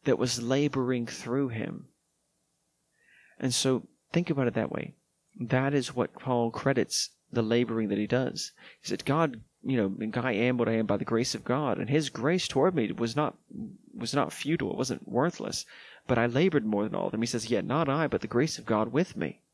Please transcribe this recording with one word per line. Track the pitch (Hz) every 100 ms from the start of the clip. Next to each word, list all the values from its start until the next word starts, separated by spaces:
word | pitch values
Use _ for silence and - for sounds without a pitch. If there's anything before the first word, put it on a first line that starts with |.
that | - 127
was | 123 120
laboring | 117 131 147 135 123 127 117
through | - - 127 139
him. | 113 110 - - _ _ _ _ _ _ _ _ _ _ _ _ _ _ _
And | 131
so | 120 135 127 - _ _
think | 170 175
about | 143 123
it | 110
that | 98
way. | - - - _ _ _ -
That | 117 127 135 143
is | 123 123
what | 117 -
Paul | 131 123 117
credits | 117 135 127 - - - _ _
the | 120
laboring | 110 117 120 113 107
that | 101
he | 104
does. | 120 131 - - _ - -
He | -
said, | - -
"God, | 143 165 113 - _
you | - 131
know, | 98 95 110 113
I | 123
am | 104 123 127
what | 113
I |
am | 113 110
by | 101
the | -
grace | 113 127 110
of |
God, | - 127 147 107
and | 107
his | 139 143
grace | - 123 180 -
toward | - 160
me | 180 110
was | - 117 123
not, | 151 - _ - 110 - -
was | - 117
not | 139 80
futile, | - 135 165 110
it | -
wasn't | 127 123 -
worthless, | 117 156 - 104 - - - - - _
but | 123
I | 117
labored | 120 185 151 107
more | 104
than | 107 95
all | 92
of |
them." | 107
He | 117
says, | 120 113
"Yet | 117 95
not | 135 156
I, | 139 151
but | 101
the | -
grace | 117 156 -
of | -
God | 110 110
with | 127 180 -
me." | 71 - _